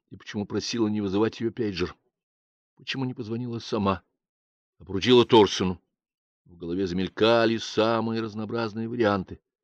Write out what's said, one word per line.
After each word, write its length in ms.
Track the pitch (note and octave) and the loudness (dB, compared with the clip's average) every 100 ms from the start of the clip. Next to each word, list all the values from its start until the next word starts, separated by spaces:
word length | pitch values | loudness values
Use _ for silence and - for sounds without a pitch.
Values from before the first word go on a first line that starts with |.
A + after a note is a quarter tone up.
| - | -20
и 60 | - | -20
почему 280 | - G#2 | -10 -8
просила 440 | G2+ G#2 - A#2 G#2+ | -4 -4 -4 -2 0
не 120 | G#2+ | 0
вызывать 400 | G2+ G2+ A2 - | 0 0 0 -2
ее 100 | A2+ | -6
пейджер? 460 | A#2 G#2+ E2+ E2+ - _ _ _ _ _ _ _ _ | -4 -4 -4 -6 -8 _ _ _ _ _ _ _ _
Почему 260 | C#3 C#3 | -10 -6
не 80 | C3 | -6
позвонила 460 | B2 G#2+ A2+ B2 A#2 | -6 -8 -6 -6 -8
сама, 460 | - A2+ G2 F#2 _ _ _ _ _ _ _ _ | -6 -2 0 -2 _ _ _ _ _ _ _ _
а 60 | |
поручила 420 | - G2 A#2+ B2 A2+ | -8 -2 4 6 8
Торсону? 560 | A#2 F#2+ - F#2 F2+ _ _ _ _ _ _ | 8 6 2 -4 -4 _ _ _ _ _ _
В 120 | _ F2 | _ -14
голове 300 | E2+ F#2 F#2+ | -6 -4 -2
замелькали 680 | F2+ F2+ - A2 A#2 A2+ A2+ | -2 -4 2 4 4 4 0
самые 680 | - - A2 A2+ A2+ A2+ | -4 0 0 0 -2 -4
разнообразные 680 | A2 G#2+ G#2+ A#2 A2 A2 A2+ | -6 -8 -8 -6 -6 -6 -4
варианты. 520 | A#2+ G#2+ G2+ F2 F#2 _ _ | 0 2 2 -2 -12 _ _